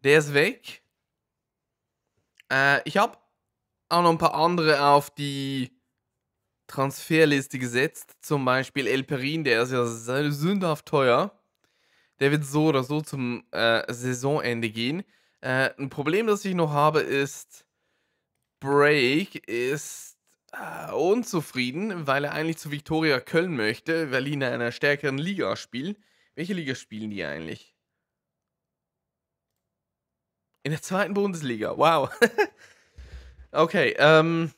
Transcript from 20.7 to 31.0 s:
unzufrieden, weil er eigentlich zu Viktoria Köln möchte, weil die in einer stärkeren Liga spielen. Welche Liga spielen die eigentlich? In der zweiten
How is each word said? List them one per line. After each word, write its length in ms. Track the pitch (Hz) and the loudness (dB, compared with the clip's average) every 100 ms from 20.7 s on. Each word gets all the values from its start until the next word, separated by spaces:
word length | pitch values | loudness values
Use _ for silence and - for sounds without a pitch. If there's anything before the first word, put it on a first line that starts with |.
| - - | -12 -8
unzufrieden, 1120 | 110 160 226 233 175 143 127 123 143 214 180 143 | -2 0 0 -2 -6 -6 -4 -4 -4 -8 -6 -2
weil 180 | 135 | -2
er 80 | 143 | -2
eigentlich 240 | 151 160 160 | -4 -4 -6
zu 140 | 151 | -8
Viktoria 500 | 147 - 160 160 135 | -10 -4 0 2 0
Köln 360 | - 160 180 147 | 0 0 0 0
möchte, 540 | 107 117 - 165 156 | -2 -2 -2 -2 0
weil 140 | 127 | -2
die 80 | 135 | -2
in 100 | 147 | -2
einer 300 | 131 123 120 | -2 -2 -4
stärkeren 460 | 120 143 143 147 135 | -2 0 0 -2 -4
Liga 360 | 165 196 104 | -6 -2 -2
spielen. 480 | - - 120 156 208 _ _ _ | -4 -8 -10 -8 -10 _ _ _
Welche 200 | - 175 | -12 -6
Liga 200 | 190 147 | -6 -4
spielen 360 | 127 - 110 107 | -8 -8 -10 -8
die 120 | 101 | -6
eigentlich? 540 | 78 73 82 - - _ _ _ _ _ _ _ _ _ _ _ _ _ _ _ _ _ _ _ _ _ _ _ _ _ _ _ _ _ | -8 -8 -10 -12 -16 _ _ _ _ _ _ _ _ _ _ _ _ _ _ _ _ _ _ _ _ _ _ _ _ _ _ _ _ _
In 80 | 139 | -6
der 100 | 156 | -6
zweiten 320 | - 185 | -4 -2